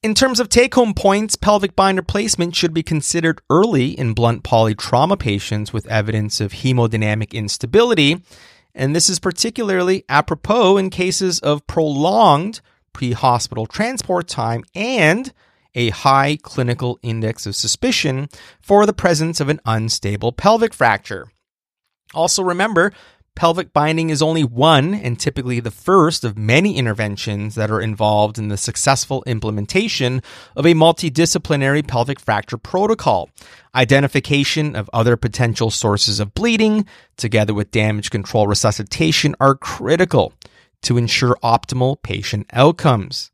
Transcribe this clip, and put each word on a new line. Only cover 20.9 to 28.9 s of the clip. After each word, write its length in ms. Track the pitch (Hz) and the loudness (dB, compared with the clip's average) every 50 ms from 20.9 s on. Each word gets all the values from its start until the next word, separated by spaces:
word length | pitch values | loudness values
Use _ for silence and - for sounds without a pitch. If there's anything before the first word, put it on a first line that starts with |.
| 104 101 _ - 107 87 65 - _ _ _ _ _ _ _ _ _ _ _ _ _ _ _ _ - | 2 0 _ -10 -12 -12 -12 -18 _ _ _ _ _ _ _ _ _ _ _ _ _ _ _ _ -2
Also 280 | 160 165 175 - - | -2 0 0 0 0
remember, 480 | 185 180 175 175 196 226 214 165 175 202 - - - _ _ _ _ _ _ | 0 -2 0 0 -2 2 4 2 2 2 0 -8 -20 _ _ _ _ _ _
pelvic 360 | - 175 165 170 180 175 - | 0 2 2 2 0 -6 -2
binding 380 | _ 151 147 156 160 165 165 160 | _ 0 0 2 0 0 -2 -2
is 100 | 156 135 | 0 0
only 240 | 156 156 165 160 147 | 0 0 2 0 0
one 480 | 120 117 117 139 160 160 139 127 175 | -2 0 2 4 6 6 4 4 2
and 260 | 202 214 - 123 120 - | -4 -4 -4 -6 -6 -4
typically 420 | - - - 147 123 123 123 120 | -4 -6 -4 -4 -6 -4 -4 -4
the 100 | 113 113 | -6 -6
first 540 | - - - - 190 196 156 165 160 - - | -12 -6 0 4 4 6 6 4 0 -2 -6
of 120 | 117 98 | -6 -6
many 400 | 107 107 107 120 151 190 208 - | -4 0 2 4 4 4 2 0
interventions 800 | 139 127 117 104 98 107 104 101 98 - 113 101 101 104 107 104 | 0 -2 -2 -2 -2 -4 -6 -6 -8 -6 -6 -6 -6 -6 -6 -4
that 160 | 113 110 104 | -4 -2 -2
are 100 | 110 104 | -2 -2
involved 560 | 101 110 104 98 110 107 107 104 107 107 107 | -2 -4 -4 0 0 2 4 2 2 0 -2
in 120 | 113 107 104 | -6 -6 -4
the 80 | 104 | -4
successful 680 | 98 - - 107 - - 143 | -4 -6 -6 -6 -2 0 0